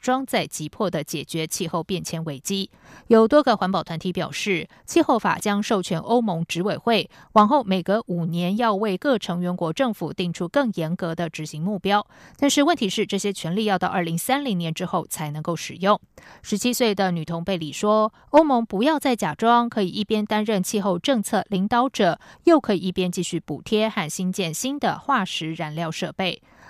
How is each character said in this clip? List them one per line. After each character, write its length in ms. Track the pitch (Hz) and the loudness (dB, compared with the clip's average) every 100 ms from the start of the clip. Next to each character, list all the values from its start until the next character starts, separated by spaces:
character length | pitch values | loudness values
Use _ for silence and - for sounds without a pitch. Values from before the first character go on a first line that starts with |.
装 240 | - 262 | 0 0
在 220 | 269 214 156 | 0 -2 -2
急 240 | - 151 | -6 -8
迫 200 | - 190 | -4 -2
地 140 | 160 | -2
解 180 | 156 156 | -4 -8
决 240 | - 165 160 | -6 -6 -4
气 220 | - 165 | -4 -4
候 140 | 175 | -4
变 200 | - 180 | -4 -4
迁 220 | 165 165 | -4 -8
危 140 | 160 139 | -6 -8
机。 320 | - 196 190 _ - - - | -4 -4 -6 _ -20 -10 4
有 200 | 226 226 | 6 8
多 140 | 294 | 6
个 120 | 277 214 | 4 2
环 120 | 185 | 0
保 140 | 190 | -2
团 140 | 156 165 | -4 -6
体 120 | 185 | -4
表 220 | 180 143 | -4 -6
示， 340 | 147 208 175 - - - | -4 -2 -4 -4 -14 0
气 160 | 339 | 2
候 160 | 311 240 | 4 2
法 200 | 190 - | 2 0
将 240 | 214 202 | 0 0
授 200 | - 208 | 2 0
权 160 | 180 165 | 0 -4
欧 220 | - 240 | 0 0
盟 240 | 220 165 170 | 2 -2 -4
执 160 | 165 | -2
委 140 | 196 143 | -2 -2
会， 340 | - 214 - - - | 2 2 0 -8 0
往 160 | 214 208 | 4 6
后 160 | 208 | 4
每 180 | 185 190 | 2 0
隔 220 | 170 214 - | 2 0 0
五 180 | 175 | -4
年 320 | 165 170 175 208 | -2 -2 0 0
要 160 | 233 | 0
为 240 | 196 220 185 | 0 0 0
各 220 | 294 220 | 0 0
成 220 | - 175 | 0 -4
员 140 | 175 | -2
国 180 | 180 165 | -2 -2
政 200 | 165 262 | 0 -2
府 200 | 202 147 | -2 -6
定 200 | - 180 | -4 -4
出 160 | - 175 | -4 -2
更 220 | 285 254 180 | 0 0 0
严 180 | 160 | -4
格 180 | 180 170 | -4 -4
的 160 | 165 170 | -4 -6
执 160 | - | -6
行 160 | 156 151 | -10 -6
目 160 | 175 202 | -4 -2
标。 300 | 196 202 - - - - | 0 0 0 -12 -20 0
但 100 | 285 | 2
是 140 | 285 | 4
问 140 | 285 330 | 4 4
题 120 | 190 | 0
是， 160 | 220 | 0
这 140 | 190 196 | -2 -2
些 140 | 202 | -2
权 220 | 196 160 190 | -4 -4 -2
力 80 | |
要 120 | 208 185 | 0 0
到 120 | 180 | 0
二 140 | 190 | 0
零 140 | 165 170 | -2 -2
三 280 | - 269 | 0 -2
零 120 | 277 180 | 0 -2
年 160 | 165 | -2
之 140 | 165 180 | -4 -2
后 180 | 180 - | -2 -4
才 240 | - 151 | -6 -6
能 100 | 151 | -6
够 140 | 156 165 | -6 -6
使 180 | - | -8
用。 260 | 170 190 208 - - - - | -2 0 0 -2 -20 -20 -20
十 160 | - 208 | -6 -2
七 160 | 240 | 0
岁 220 | 240 233 | 2 2
的 160 | 202 185 | 2 0
女 140 | 170 | -2
童 180 | 156 170 | -4 -6
贝 140 | 170 185 | -4 -4
里 160 | 156 | -4
说： 400 | - 208 214 214 - _ | -2 2 2 2 -4 _
“欧 140 | 294 | 4
盟 200 | 311 247 | 6 4
不 200 | 233 196 | 0 0
要 120 | 269 302 | 2 2
再 180 | 277 240 | 0 0
假 180 | 170 | -2
装 340 | 151 226 240 240 | 0 4 4 4
可 140 | 226 | 0
以 60 | 185 | -2
一 160 | 190 | -2
边 200 | 208 214 | -2 -2
担 200 | 214 202 | 0 0
任 180 | 214 202 | 0 0
气 180 | 185 208 | 0 0
候 200 | 196 175 | 0 0
政 200 | - 247 | 0 0
策 240 | - 208 - | 0 -2 0
领 180 | 190 196 | -2 2
导 220 | 240 262 | 2 2
者， 320 | - 185 151 - - | 2 2 0 -6 -2
又 160 | - 320 | 6 6
可 140 | - | 6
以 40 | 196 | 0
一 140 | 185 | 0
边 180 | 185 180 | -2 -2
继 100 | 180 | -2
续 200 | 170 170 | -4 -4
补 200 | - 147 | -6 -10
贴 280 | - 214 220 | -2 0 0
和 200 | 214 156 | -2 -6
新 240 | - 185 | -4 -4
建 220 | 185 170 | -2 -4
新 240 | 151 254 285 | -4 -6 -4
的 180 | 208 - | -2 -2
化 280 | - 269 | -2 0
石 280 | - - 160 | -2 -4 -6
燃 220 | 160 156 | -6 -6
料 160 | 156 165 | -6 -6
设 220 | - 165 | -6 -6
备。” 280 | - 185 - _ _ | -4 -4 -4 _ _